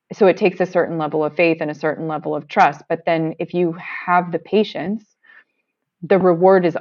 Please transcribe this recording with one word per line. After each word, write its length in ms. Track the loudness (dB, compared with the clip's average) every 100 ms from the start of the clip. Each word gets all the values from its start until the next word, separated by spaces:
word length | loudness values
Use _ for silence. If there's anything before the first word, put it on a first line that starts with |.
| _
so 140 | 2 2
it 100 | 4
takes 220 | 0 0
a 60 | -2
certain 320 | 0 -2 -4
level 260 | -4 -2 -4
of 100 | 0
faith 220 | 0 0
and 100 | -4
a 40 | -4
certain 320 | -6 -4 -6
level 280 | -8 -6 -8
of 120 | -4
trust. 360 | 2 2 0 -6
But 160 | -6 -2
then 300 | -2 -2 -6
if 140 | -6
you 220 | -2 -2 -4 -12 -12 -2
have 240 | 0 0
the 80 | -6
patience, 640 | -2 -2 -2 -4 -8 -8 -12 _ _ -20 _ _ _ _ _ _
the 160 | 0 2
reward 460 | 4 4 6 6 4
is 120 | -2